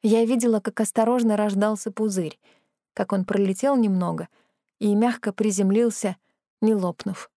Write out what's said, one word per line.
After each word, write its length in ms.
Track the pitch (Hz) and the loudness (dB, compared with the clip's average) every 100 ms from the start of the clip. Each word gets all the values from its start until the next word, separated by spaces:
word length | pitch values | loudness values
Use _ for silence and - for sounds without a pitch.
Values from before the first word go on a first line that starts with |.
Я 220 | 220 226 | 4 2
видела, 360 | 233 247 240 214 | 4 2 2 0
как 200 | 214 - | -2 -4
осторожно 560 | 214 - 226 247 226 208 | -2 2 2 2 2 2
рождался 540 | 208 196 208 214 220 | 0 0 0 -2 -8
пузырь, 480 | 196 214 190 156 - _ _ _ _ _ | -4 -2 -2 -6 -10 _ _ _ _ _
как 200 | - 196 | -6 -2
он 120 | 196 | -2
пролетел 500 | 190 196 196 190 277 269 | 0 0 0 0 0 2
немного 520 | 220 185 175 165 165 _ _ _ _ _ | 2 0 -2 -6 -10 _ _ _ _ _
и 160 | 214 | 0
мягко 380 | 202 240 240 214 | 2 2 0 -6
приземлился, 840 | 196 214 190 190 208 240 - 196 185 _ _ _ _ | -2 -2 0 2 2 2 0 -6 -8 _ _ _ _
не 140 | 220 | 0
лопнув. 560 | 214 180 - 190 190 - | 2 -2 -6 -8 -8 -14